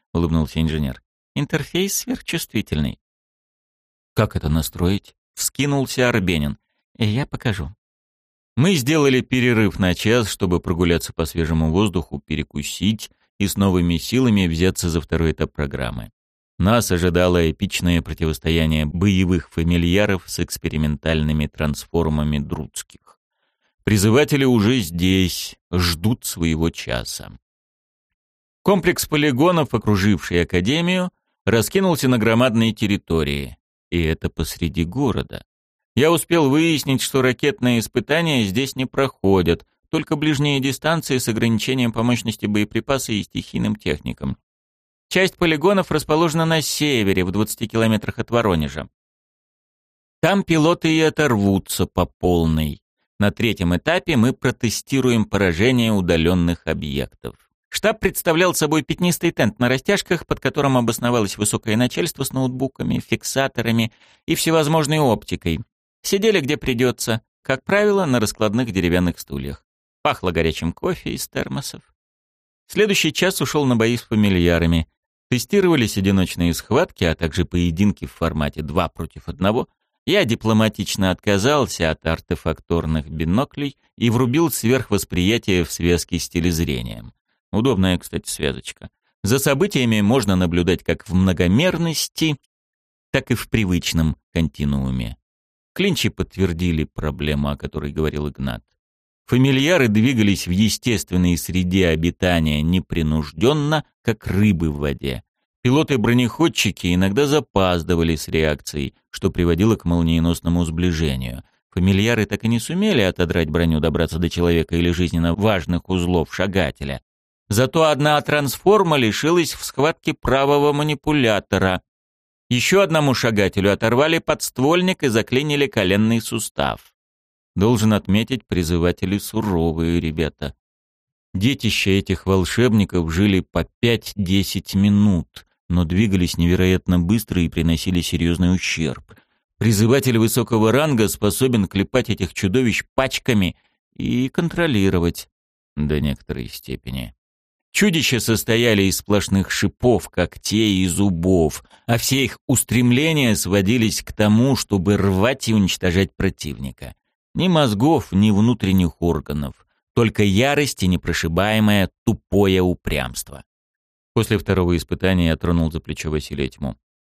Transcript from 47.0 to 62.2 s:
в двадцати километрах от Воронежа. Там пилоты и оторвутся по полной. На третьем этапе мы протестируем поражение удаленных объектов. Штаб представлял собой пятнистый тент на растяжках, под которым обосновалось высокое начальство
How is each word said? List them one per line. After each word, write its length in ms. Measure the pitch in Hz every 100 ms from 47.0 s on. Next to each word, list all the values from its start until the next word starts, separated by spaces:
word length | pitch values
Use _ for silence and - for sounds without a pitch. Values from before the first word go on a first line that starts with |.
| 98 92 90
в 60 |
двадцати 360 | 98 110 - 107
километрах 520 | 113 113 107 - -
от 100 | -
Воронежа. 580 | 117 110 82 71 76 - _ _ _ _ _ _ _ _ _ _ _ _ _
Там 220 | 160 196
пилоты 520 | - 160 156 175 165 156
и 60 |
оторвутся 840 | 156 156 143 107 98 98 - - 87
по 180 | - 85
полной. 800 | _ 90 85 80 78 76 69 _ _ _ -
На 120 | 101
третьем 440 | - 110 - 87 87
этапе 400 | - 185 180 135
мы 160 | 120
протестируем 920 | - 131 - 113 - - 135 123 117 104
поражение 680 | 98 95 82 123 123 117
удаленных 720 | 104 87 85 80 90 85 85 80
объектов. 680 | 76 76 69 64 _ 60 - _ _ _
Штаб 320 | - 208 226
представлял 560 | 190 - 175 160 185 -
собой 260 | 151 156
пятнистый 500 | - 160 180 - 170
тент 280 | - 147 -
на 80 | 123
растяжках, 580 | 135 - 202 - 175 -
под 140 | -
которым 380 | 135 151 139 131
обосновалось 600 | 117 - 120 120 98 -
высокое 380 | 104 113 - 107
начальство 480 | 123 - 175 -